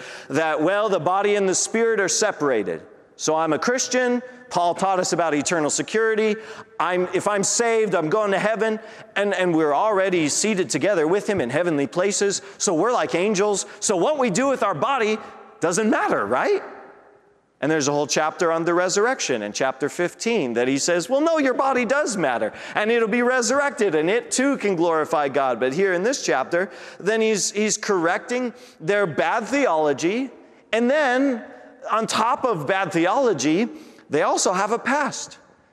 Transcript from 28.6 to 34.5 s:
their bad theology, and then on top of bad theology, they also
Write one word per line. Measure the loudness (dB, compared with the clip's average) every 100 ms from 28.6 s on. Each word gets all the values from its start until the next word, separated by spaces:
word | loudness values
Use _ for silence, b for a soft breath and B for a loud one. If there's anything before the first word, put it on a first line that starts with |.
| B B
their | 0 2 2
bad | 0 0 0 0
theology, | 2 2 4 2 2 0 0 -4 -10 B B _
and | 0 2
then | 2 2 2 0 -2 -8 -18 -20 -18 -4
on | -2 -2
top | 0 0 0 0
of | -2 -2
bad | 0 0
theology, | 2 2 2 2 2 2 2 0 B B B -4
they | 0
also | 2 2 0